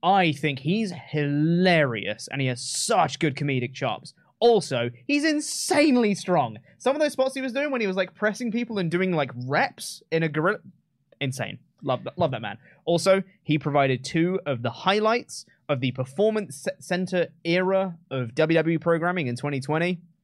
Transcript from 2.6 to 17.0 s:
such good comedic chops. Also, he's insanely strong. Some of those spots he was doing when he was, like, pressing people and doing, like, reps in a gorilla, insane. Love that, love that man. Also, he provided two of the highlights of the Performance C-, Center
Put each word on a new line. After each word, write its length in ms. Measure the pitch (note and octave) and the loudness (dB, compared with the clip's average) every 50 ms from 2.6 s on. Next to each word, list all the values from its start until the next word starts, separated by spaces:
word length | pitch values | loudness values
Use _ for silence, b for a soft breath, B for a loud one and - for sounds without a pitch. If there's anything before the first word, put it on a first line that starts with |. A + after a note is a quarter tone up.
such 580 | - - - - - - A#3 F#3+ E3 C#3+ - - | -6 -8 -6 -4 -2 0 2 2 2 2 0 0
good 160 | - D#3 C3 | 0 0 0
comedic 380 | - D3 C#3+ C3+ B2+ A#2+ - B2+ | 0 -2 -2 0 0 -2 -4 -6
chops. 400 | - D3 B2 G#2 - - - _ b b b b _ | -4 -4 -4 -4 -6 -10 -18 _ b b b b _
Also, 520 | A3 A#3+ A#3 G#3 - - C#3 B2 A#2 A#2+ A#2+ b b | 4 6 6 6 2 0 -2 -2 -2 -2 -4 b b
he's 180 | b C#4+ D4 C#4+ | b -2 0 2
insanely 880 | D#4+ D4+ D4 D4+ - - - - - - D4 D4 D#4 B3+ B3 A#3 G#3 G3+ | 0 0 0 -4 -6 -8 -6 -2 0 2 4 4 4 4 4 2 2 0
strong. 440 | - - - F3+ D#3+ C3+ A#2 A2 G#2 b b b b | -2 -2 0 2 2 2 0 -4 -12 b b b b
Some 160 | - B3 C#4 | -2 -2 0
of 60 | D4+ | 2
those 120 | D#4 D4 D4 | 0 0 2
spots 220 | - C4 C4 C4+ | 0 -2 -2 -2
he 60 | C4+ | -4
was 140 | C4 C4 A3 | -6 -4 -4
doing 160 | C4+ C#4+ D4+ | -2 -2 -2
when 100 | C4+ B3 | -2 -2
he 60 | A3+ | -2
was, 100 | G3 F#3 | -2 -2
like, 180 | F#3+ F#3 F3+ _ | -2 -4 -4 _
pressing 380 | _ - G#3+ G#3 - B3 A#3+ G3 | _ -2 -2 -2 -2 -6 -4 -2
people 260 | A#3+ A#3+ A#3 A3+ G3+ | -4 -4 -4 -4 -4
and 120 | F#3 E3 | -2 0
doing, 220 | D3+ F3 F#3 F#3+ F3+ | 0 0 0 2 2
like, 180 | D#3+ C#3+ B2+ B2 | 0 0 -2 -4
reps 680 | A#2+ B2 B2+ C#3 E3 C4 - - - - - - - _ _ - | -10 -6 -2 0 0 0 0 -4 -10 -14 -14 -14 -16 _ _ -2
in 100 | E3 E3 | 0 0
a 60 | D#3+ | 0
gorilla, 300 | D3 D#3 D#3 F#3 G#3+ G#3 _ - - _ _ _ _ _ _ _ _ _ | 0 0 0 0 0 -2 _ -18 -20 _ _ _ _ _ _ _ _ _
insane. 380 | C#3+ C3+ B2+ - A#2 G2+ G2 - _ _ _ _ - | -6 -4 -4 -4 -6 -8 -8 -14 _ _ _ _ -4
Love 220 | C#3 B2+ B2 - | -4 -4 -4 -4
that, 140 | B2 - - | -10 -4 -2
love 140 | F3+ D3+ B2+ | -2 -2 -2
that 100 | A2+ A2+ | -4 -8
man. 160 | G#2 G2+ - b b b b b | -8 -10 -12 b b b b b
Also, 380 | - E3+ E3 E3 G3 F#3+ G3 F#3+ b b b b | 0 0 2 4 4 4 4 2 b b b b
he 160 | - D3+ D#3 | 0 0 0
provided 460 | - D#3 C#3 C#3+ C#3 C3+ C3 B2 C3 | 0 2 2 4 4 4 2 0 -2
two 340 | - - E3 E3 F3+ F#3 F#3+ F#3 | -2 0 2 2 2 0 -2 -2
of 160 | D3+ C3+ A#2 A#2 | -4 -4 -2 -4
the 80 | B2 | -6
highlights 760 | A2+ - - F#3 G3 G#3+ G#3+ G#3+ A3+ B3 A#3+ _ - - - b b b b _ | -6 -4 -2 0 0 2 2 2 0 0 -2 _ -16 -16 -16 b b b b _
of 120 | G3 C3 | -2 0
the 100 | B2+ B2+ B2+ | 0 -2 -2
Performance 640 | - C3 - - - G3+ A3 A3 G#3+ G#3 B2+ C3 - - | -4 -6 -6 -2 2 2 2 2 0 -4 -6 -12 -8 -8
C-, 60 | - - _ | -8 -8 _
Center 480 | - - F#3 F3 | -6 -4 -2 -2